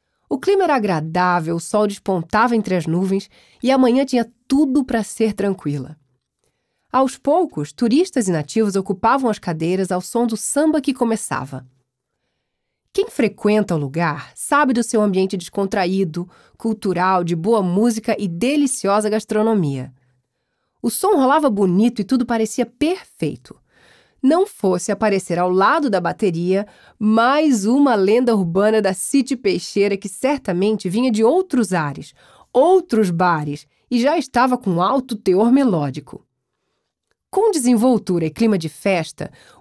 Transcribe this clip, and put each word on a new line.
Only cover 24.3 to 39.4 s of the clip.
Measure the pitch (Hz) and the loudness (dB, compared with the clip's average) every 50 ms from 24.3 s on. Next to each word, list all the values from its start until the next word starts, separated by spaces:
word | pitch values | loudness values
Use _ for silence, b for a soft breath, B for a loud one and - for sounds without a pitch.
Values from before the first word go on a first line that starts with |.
| 311 359 392 | 4 2 0
fosse | - - - - 190 180 180 - - | -2 -4 -4 -2 0 0 0 -2 -4
aparecer | 202 196 220 214 196 190 - - 170 170 | -4 -2 0 0 0 -2 -2 -4 -4 -2
ao | 180 185 | 0 0
lado | 180 185 190 220 285 330 294 247 | 2 2 2 2 2 2 0 0
da | 196 185 | -2 -2
bateria | 175 170 160 - 220 190 165 165 175 180 185 196 208 202 b b b b b b | -2 -2 -4 -2 -2 -2 -2 -2 -2 0 0 -2 -2 -6 b b b b b b
mais | 208 214 220 226 233 254 277 302 320 302 254 208 190 | 0 2 2 4 4 2 2 2 2 2 2 0 0
uma | 214 247 285 285 269 233 | 0 2 2 4 2 2
lenda | 202 190 196 220 247 254 240 226 | 2 2 2 2 2 2 2 0
urbana | 202 185 170 165 190 208 214 220 220 | 0 0 0 0 2 2 2 2 2
da | 208 190 | 0 0
City | 185 - - - - 277 247 - 269 | -2 -4 -6 -2 0 0 0 0 -4
Peixeira | 240 - 196 180 175 - - - 208 196 202 202 | -2 -2 -2 -2 -2 -4 -4 -2 0 0 0 0
que | 196 - 196 | -4 -8 -12
certamente | - - - 262 294 262 - - 170 175 190 214 220 208 - 180 | -10 -4 -2 -2 -2 -2 -4 -4 -2 0 0 0 -2 -2 -4 -4
vinha | 175 226 254 262 | -2 0 0 0
de | 220 214 | 0 2
outros | 220 233 311 381 370 370 - 254 220 - | 2 2 2 2 0 0 0 -2 0 0
ares, | 185 170 156 143 139 - 147 - _ b b b b b b b | 0 -2 -2 -4 -6 -10 -14 -18 _ b b b b b b b
outros | b 233 285 349 381 370 - - 240 214 214 180 | b 2 4 6 4 4 2 2 0 2 2 2
bares, | 170 165 185 180 170 156 151 147 143 147 - _ _ _ _ - | 2 0 2 2 0 0 -2 -6 -8 -10 -12 _ _ _ _ -4
e | 247 240 | -2 0
já | 233 277 320 349 | 2 2 0 0
estava | - - - 240 254 262 254 247 | -2 0 0 2 2 2 0 -2
com | - 196 170 165 | -2 -2 0 0
alto | 180 202 254 277 262 - 233 | 2 2 0 -2 -2 -4 -8
teor | - - 196 180 185 233 240 | -2 0 2 4 4 4 4
melódico. | 254 277 277 247 185 156 147 139 127 151 - - - - _ _ _ _ _ _ _ _ _ _ _ _ _ _ _ _ _ _ _ _ _ - | 4 4 4 4 2 0 -2 -4 -6 -8 -12 -14 -18 -20 _ _ _ _ _ _ _ _ _ _ _ _ _ _ _ _ _ _ _ _ _ -6
Com | - 381 427 440 | -2 0 2 2
desenvoltura | 370 302 240 247 247 208 226 262 247 208 - - 180 170 160 | 2 2 2 2 4 4 4 4 2 2 0 -2 -2 -2 -2
e | 156 | -2
clima | 151 - 226 220 208 180 | -2 0 2 2 2 0
de | 160 156 | -2 -6
festa, | - - - 196 190 170 160 - - - - - b b | -8 -4 -2 0 0 0 -2 -6 -10 -12 -12 -12 b b